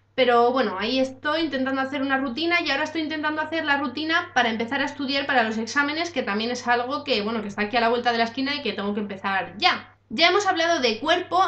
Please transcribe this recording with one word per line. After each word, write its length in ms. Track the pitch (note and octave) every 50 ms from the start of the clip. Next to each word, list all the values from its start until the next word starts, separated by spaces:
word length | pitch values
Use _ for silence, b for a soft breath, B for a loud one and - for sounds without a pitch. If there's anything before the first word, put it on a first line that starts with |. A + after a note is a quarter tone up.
| b _ _
Pero 380 | C4 B3+ B3 A#3+ A#3+ A#3+ A#3+
bueno, 240 | B3 C4 A#3+ G3+ F#3 F#3
ahí 220 | G3+ A#3 C4 C4
estoy 420 | B3+ C4 - - - D4 D4+ E4
intentando 380 | E4 C#4+ C#4 C4 C4 C4 C4+ C4+
hacer 220 | C4 C4 C#4+ C#4+
una 160 | C4+ C#4 C4+ C4
rutina 440 | C4+ C4+ A#3 D4+ E4 E4+ F4 E4+
y 80 | D#4 D4+
ahora 140 | C#4 C#4+ D#4
estoy 180 | D4+ - E4
intentando 400 | D#4 D4 D#4+ D#4 D4+ D4+ D#4 D#4
hacer 220 | D#4 D#4 D#4+ E4 D#4
la 140 | D4 C#4+ C#4
rutina 540 | D4 B3+ - D4 D#4 D#4+ E4 F4 F4 - -
para 160 | B3+ A#3 A3+
empezar 320 | A3+ G#3+ A#3 A#3 C4+ C4
a 40 | B3+
estudiar 400 | C4+ - - C#4+ B3+ C#4+ C#4 C#4
para 180 | C#4+ C4+ B3 A3
los 140 | A3 A3+ A3
exámenes, 540 | A#3 A3+ - C#4+ C#4+ C#4+ D4+ D#4+ E4+ E4+
que 100 | - C4
también 300 | B3 A3 G3 G#3+ A3+ B3
es 160 | B3 B3 - A#3+
algo 360 | A#3+ A#3+ A#3+ B3+ C#4+ D4 C#4+
que, 180 | C#4+ A#3+ G#3+
bueno, 200 | G3+ A3 A#3 A3+
que 60 | G#3 G3+
está 160 | - G#3 G#3
aquí 140 | G#3 B3 A#3+
a 40 |
la 80 | A3+ A#3
vuelta 220 | B3 A#3+ A#3+ A#3+
de 60 | A#3 A3+
la 80 | A3+
esquina 280 | A3+ - C4+ C4+ C#4 C#4+
y 60 | C#4+
que 120 | - G#3+ G3
tengo 200 | G3+ G3 G#3 G#3
que 60 | A3
empezar 560 | G#3 G3 G3 F#3+ - G3 G3 F#3+ F3 F3 E3+ G#3
ya. 380 | D#4+ F4+ C4+ G#3+ - - - _ _ -
Ya 180 | A3 A3 E4 F4
hemos 180 | F4+ G4+ G4
hablado 360 | F#4+ F#4 E4 E4 E4+ E4+ D4+
de 180 | B3+ A#3 A3 A3
cuerpo, 420 | C#4 D#4 E4+ F4+ F4+ - E4 F4+ F#4+